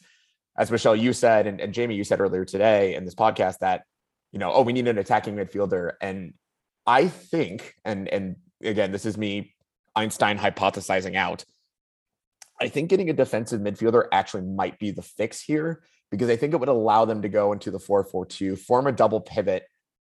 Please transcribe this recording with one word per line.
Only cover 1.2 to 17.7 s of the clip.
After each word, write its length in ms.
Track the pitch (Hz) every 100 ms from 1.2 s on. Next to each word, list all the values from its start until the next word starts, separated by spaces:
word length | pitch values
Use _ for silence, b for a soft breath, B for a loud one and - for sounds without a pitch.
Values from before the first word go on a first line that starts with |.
| 120 110 104
and, 120 | 98
and 140 | 101
Jamie, 220 | 101 120 101
you 80 |
said 160 | 104 95
earlier 240 | 98 92
today 500 | 92 98 107 104 98
in 100 | 71
this 120 | 92 -
podcast 420 | 110 107 95 95
that, 240 | 95 90 - _ _ _ _
you 80 | 101
know, 140 | 92
"Oh, 100 | -
we 100 | 120
need 140 | 127 123
an 100 | 110
attacking 380 | 95 110 110
midfielder." 600 | 104 95 101 98 90 87 -
And 340 | 98 95 87 - _ _ _ _ -
I 220 | 127 175
think, 640 | - - 165 110 98 - -
and, 220 | - 101 95
and 280 | 101 95 90 _ _
again, 300 | 107 104 98
this 120 | 98
is 140 | 113 101
me 380 | 104 101 101 _ _ _ _ -
Einstein 420 | 110 - 104 104
hypothesizing 800 | 104 - 98 101 90 95 92 92
out, 280 | 87 87 - _ _ _ _ _ _ _ _ _ - -
I 80 | 123
think 220 | 143 170
getting 200 | 190 180
a 20 |
defensive 480 | 135 127 107 113 113
midfielder 460 | 101 101 113 117 -
actually 320 | 95 95 104
might 340 | 92 95 92 -
be 140 | 107
the 100 | 87
fix 400 | 90 - 107 -
here, 400 | - 151 160 160 _ _ _
because 180 | 101 120
I 60 | 117
think 180 | 147
it 40 | 165
would 100 | 127
allow 380 | 123 110 107 113
them 160 | 107
to 60 | 101
go 240 | 104 101
into 200 | 104 107